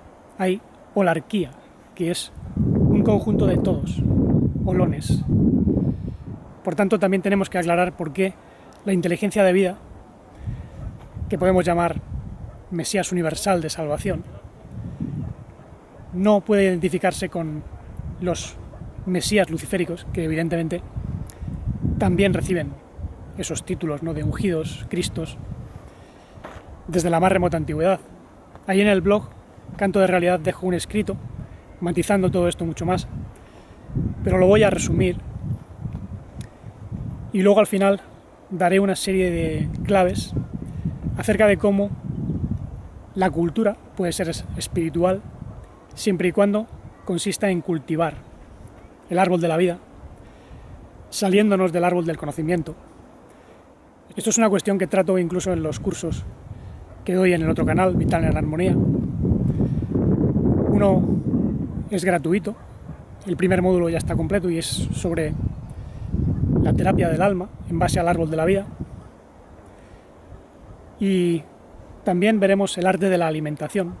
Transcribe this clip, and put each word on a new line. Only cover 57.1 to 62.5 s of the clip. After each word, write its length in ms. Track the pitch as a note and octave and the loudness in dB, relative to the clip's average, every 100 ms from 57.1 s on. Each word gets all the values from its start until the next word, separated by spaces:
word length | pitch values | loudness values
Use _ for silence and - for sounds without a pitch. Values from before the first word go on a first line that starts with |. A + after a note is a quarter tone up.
doy 200 | F#3 F#3 | 4 4
en 100 | F3 | 4
el 60 | D#3+ | 2
otro 160 | - D#3+ | 2 2
canal, 300 | D#3 F#3+ F3 | 4 4 4
Vital 300 | - E3+ D#3+ | 2 2 2
en 80 | |
la 60 | D#3 | 2
Armonía. 360 | D3+ D#3+ F#3 - | 0 0 2 2
Uno 2250 | - - - - - - - - - - - - - - - - - - - G3+ G3+ F#3+ - - - - - - - - - | 2 0 -2 0 2 2 2 2 0 0 -2 0 2 2 2 2 2 2 2 4 4 4 2 0 0 0 0 -2 -6 -8 -4
es 140 | F#3+ | -2
gratuito, 520 | F#3 F3 D3 G3 F#3 | 0 0 2 0 -2